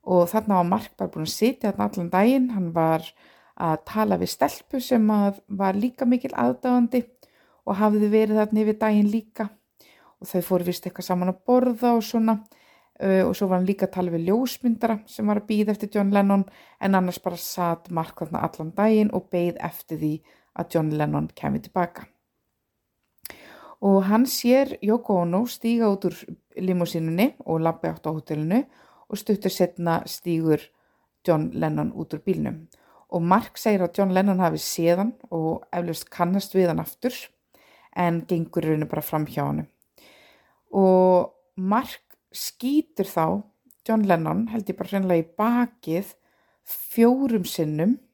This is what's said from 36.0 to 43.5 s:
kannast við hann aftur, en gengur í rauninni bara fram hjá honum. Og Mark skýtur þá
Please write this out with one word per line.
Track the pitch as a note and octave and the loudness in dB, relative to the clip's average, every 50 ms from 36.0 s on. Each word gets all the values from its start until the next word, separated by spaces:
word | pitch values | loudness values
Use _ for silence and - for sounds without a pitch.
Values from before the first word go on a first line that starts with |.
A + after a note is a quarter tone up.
| - _ - | -12 _ -4
kannast | - F3 F3 F#3 G3+ - - - | -2 -2 0 0 -2 -2 0 0
við | G3 F#3 E3+ | 2 2 2
hann | D#3 E3 | 2 -2
aftur, | D#3+ - - _ - B3+ B3 - - - _ _ _ _ _ _ _ _ _ _ _ _ _ - | -4 -6 -10 _ -6 -6 -6 -6 -16 -18 _ _ _ _ _ _ _ _ _ _ _ _ _ -2
en | F3 E3+ E3+ E3+ D#3+ - | 0 0 0 -2 -2 -2
gengur | F#3 E3 E3 D#3+ - F3 D#3+ | -2 -2 -2 -2 -4 -2 0
í | D#3 | 0
rauninni | D#3 D3+ D3+ D3 | 0 0 -2 -4
bara | - D#3 D3+ | -4 -6 -6
fram | - - D3+ D3+ D3 | -4 -4 -4 -4 -4
hjá | - D3 C#3+ | -4 -4 -4
honum. | C#3+ C#3+ D3+ D#3 - _ _ _ _ _ - - - - _ _ _ _ _ _ _ _ _ _ _ | -2 -4 -6 -6 -10 _ _ _ _ _ -20 -20 -20 -20 _ _ _ _ _ _ _ _ _ _ _
Og | - G3 F#3+ F#3+ F#3 F#3 F#3 F#3 F#3 F3+ - - _ _ _ _ _ - | 2 4 6 6 6 6 6 6 6 4 4 0 _ _ _ _ _ -6
Mark | F#3 F#3+ G#3 A#3+ C#4 - - - _ _ _ _ _ _ | -2 0 0 0 -2 -4 -14 -18 _ _ _ _ _ _
skýtur | - - - - _ _ - B3+ C#4+ D4+ D4+ _ _ - F#3+ - | -14 -12 -12 -12 _ _ -4 0 0 0 0 _ _ -6 -6 -4
þá | - E3+ D#3+ D#3+ F3+ G#3 - _ | -2 -2 0 0 -2 -4 -6 _